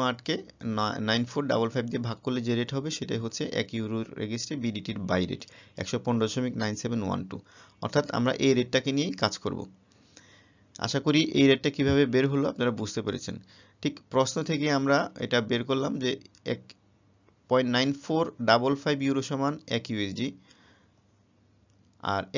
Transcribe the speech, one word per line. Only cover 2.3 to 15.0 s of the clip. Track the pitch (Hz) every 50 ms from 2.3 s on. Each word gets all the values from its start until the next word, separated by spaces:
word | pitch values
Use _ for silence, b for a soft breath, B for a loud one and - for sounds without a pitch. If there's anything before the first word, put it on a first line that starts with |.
| 127 127 113
যে | 120 120 117
রেট | 120 120 139
হবে | 139 139 156 156 -
সেটাই | - - 120 113 113
হচ্ছে | 117 - - 156 - - 113 117
এক | - -
ইউরোর | 113 110 107 110 113 113 - - - 104
against-এ | 104 113 120 - - 156 139 117
বিডিটির | 117 104 107 92 - 107 104 95 90
বাই | 90 92 92 92
রেট | 92 98 - B B B B B B - 92
একশো | - - 113 95
পনেরো | 123 120 113 110
দশমিক | 107 - 131 127 123 - 113 110
নাইন | 107 107 104 -
সেভেন | 117 117 113 101
ওয়ান | 95 95 95 92 95
টু। | - 101 - B B B B B B B -
অর্থাৎ | 110 - 147 147 - - 120
আমরা | 120 127 - - -
এই | 135 127 123
রেটটাকে | 123 123 127 131 127 139 135
নিয়েই | 143 151 190 - - -
কাজ | 107 - - -
করব। | 101 92 - - - - _ _ b b b b b b b b b b b b b b b b b b - -
আশা | 113 - 139 135
করি | 151 147 156 165 - - 147
এই | 139 135
রেটটা | 135 127 - 147 139
কিভাবে | - 139 139 139 139 143 123 117
বের | 127 135 139 143
হলো | 143 139 - -
আপনারা | - 120 123 113 107
বুঝতে | 107 104 - 117 104
পেরেছেন। | 104 98 98 - - 92 - - b b b b b b b -
ঠিক | 147 143 - - - -
প্রশ্ন | 131 131 127 - 160 151 170
থেকে | 160 143 147 151 143 139
আমরা | 135 139 139 147